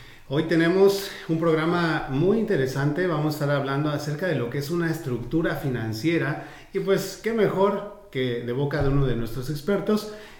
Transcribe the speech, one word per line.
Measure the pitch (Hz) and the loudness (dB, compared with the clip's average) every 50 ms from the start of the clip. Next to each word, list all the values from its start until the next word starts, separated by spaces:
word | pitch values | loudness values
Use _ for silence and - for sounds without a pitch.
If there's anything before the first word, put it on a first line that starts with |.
| - - - - - - | -20 -20 -20 -20 -10 -4
Hoy | 135 151 160 | -2 -2 0
tenemos | 165 175 160 165 170 180 190 196 196 196 - - - - - - - | 2 2 4 4 4 6 6 6 6 6 4 -2 -8 -10 -10 -4 -2
un | 165 165 | -2 0
programa | 165 165 160 156 156 165 175 175 170 165 156 147 - - | 2 2 2 2 2 2 2 2 2 2 0 -2 -2 -2
muy | 135 135 165 185 214 233 | 0 2 2 4 2 2
interesante, | 214 - 202 147 131 127 - 139 139 147 147 175 180 185 | 2 2 2 0 0 0 0 0 0 0 0 0 0 0
vamos | 165 147 147 156 147 | 0 0 0 -2 -2
a | - | -2
estar | 147 143 | 0 0
hablando | 143 139 131 135 135 139 151 151 | 0 0 0 0 0 0 0 0
acerca | 147 143 - 151 147 147 190 180 | -2 -2 -4 -4 -4 -2 -2 -2
de | 160 | 0
lo | 127 120 117 | 0 -2 -2
que | 123 143 | -4 -4
es | 135 - | -4 -2
una | 170 175 170 165 | -2 -2 0 0
estructura | 156 - - 135 123 113 113 - - 160 170 185 170 | -2 -4 -4 -4 -4 -4 -4 -2 0 0 0 0 -2
financiera | 139 - 139 123 117 113 113 107 107 113 160 170 156 139 139 156 - - - - - - - - | -2 -2 -2 -2 -2 -4 -4 -4 -2 -2 0 0 2 0 0 -2 -4 -8 -12 -16 -18 -18 -8 -6
y | 196 | -4
pues | 170 185 196 175 - - - - - | 0 2 2 2 0 -4 -8 -6 -4
qué | 214 | -2
mejor | 233 226 202 160 - 185 196 208 202 - - - - - - - | 2 2 2 2 4 4 4 4 2 0 -4 -8 -12 -16 -18 -8
que | - 135 127 123 120 120 | -4 -2 -2 -2 -2 -4
de | 117 117 | -4 -4
boca | 120 131 143 143 147 151 139 | -2 -2 0 0 0 2 2
de | 135 | 4
uno | 139 143 139 | 4 4 4
de | 131 117 | 2 2
nuestros | 113 113 113 - 135 123 139 | 0 -2 -4 -4 -6 -6 -6
expertos, | 151 143 - - 202 190 - - 214 208 - - - - - - - - | -6 -4 -2 0 0 0 2 2 0 0 0 -4 -10 -14 -16 -18 -20 -20